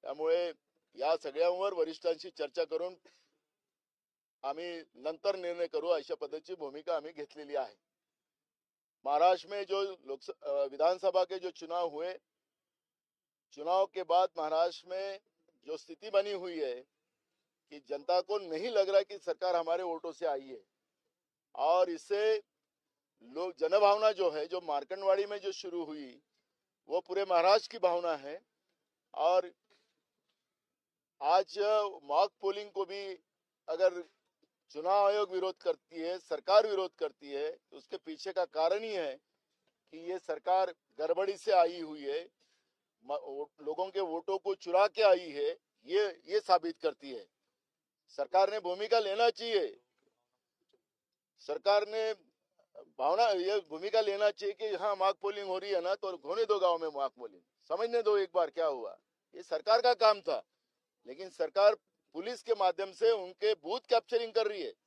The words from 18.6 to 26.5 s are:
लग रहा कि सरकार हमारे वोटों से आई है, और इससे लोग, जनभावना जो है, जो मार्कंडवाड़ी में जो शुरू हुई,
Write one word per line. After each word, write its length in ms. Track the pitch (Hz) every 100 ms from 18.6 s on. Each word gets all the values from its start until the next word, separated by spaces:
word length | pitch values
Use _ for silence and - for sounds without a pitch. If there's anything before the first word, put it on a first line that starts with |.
| 226
लग 180 | 220 190
रहा 140 | 196
कि 160 | 196 202
सरकार 380 | - 151 185 175
हमारे 260 | 165 175
वोटों 300 | 180 165 165
से 140 | 151 170
आई 200 | 135 135
है, 180 | 120 _ _ _ _ _ _ _ _ _
और 360 | - 143 180 180
इससे 520 | 165 - 202 214 220 - _ _ _ _ _ _ _
लोग, 340 | 120 135 185 175
जनभावना 560 | 160 190 202 208 220
जो 180 | 196 180
है, 160 | 151 160
जो 140 | 180
मार्कंडवाड़ी 680 | 170 143 151 190 196 190 202
में 120 | 208
जो 140 | 190
शुरू 320 | 190 190 175
हुई, 360 | 156 151 135 120 _ _ _